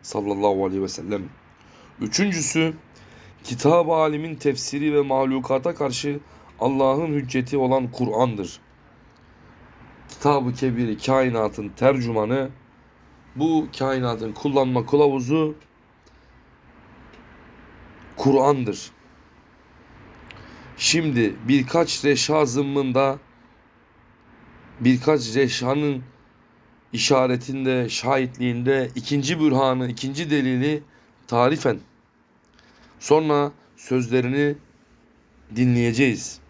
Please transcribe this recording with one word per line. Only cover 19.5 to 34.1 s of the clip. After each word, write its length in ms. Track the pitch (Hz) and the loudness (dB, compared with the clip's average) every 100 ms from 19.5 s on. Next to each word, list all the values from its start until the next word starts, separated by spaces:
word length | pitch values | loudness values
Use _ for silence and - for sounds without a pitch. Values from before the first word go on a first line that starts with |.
| _ _ - - - - - - - - - - - | _ _ -20 -20 -20 -20 -20 -20 -20 -20 -20 -20 -6
Şimdi 580 | - 160 156 123 110 101 117 | 0 0 0 2 0 -2 0
birkaç 580 | 139 127 170 170 - 143 | 2 2 0 0 0 0
reşha 400 | 135 - 156 143 | 0 2 2 2
zımmında, 720 | 123 139 139 131 127 135 139 - _ _ _ _ _ _ _ _ _ _ - - - - - | 0 -2 -2 0 2 0 -2 -12 _ _ _ _ _ _ _ _ _ _ -20 -20 -20 -20 0
birkaç 560 | 120 127 127 156 117 117 | 2 4 4 2 0 0
reşhanın 680 | 135 - 123 139 147 135 127 - _ _ _ _ _ _ _ | 0 0 -2 0 0 -2 -8 -20 _ _ _ _ _ _ _
işaretinde, 960 | 117 - 135 131 123 123 135 131 127 120 | -4 2 4 4 0 -4 -4 -2 0 -2
şahitliğinde 1000 | - 123 135 127 127 123 120 123 135 135 - | -4 -2 0 -2 -4 -4 -2 0 0 0 -6
ikinci 440 | - 143 135 170 | -4 -2 -2 2
bürhanı, 480 | 156 131 135 127 123 | 2 4 2 2 -2
ikinci 420 | 120 131 139 165 | -6 -8 -6 -2
delili 540 | 147 131 127 139 151 147 _ _ _ - | 0 2 0 0 -2 -8 _ _ _ -4
tarifen, 520 | 120 123 156 139 101 - _ _ _ _ _ _ _ _ _ _ - | 2 2 2 -2 -2 -8 _ _ _ _ _ _ _ _ _ _ -18
sonra 520 | - 151 156 147 143 - _ _ | 2 2 4 0 0 -6 _ _
sözlerini 800 | - 127 120 | -4 -2 0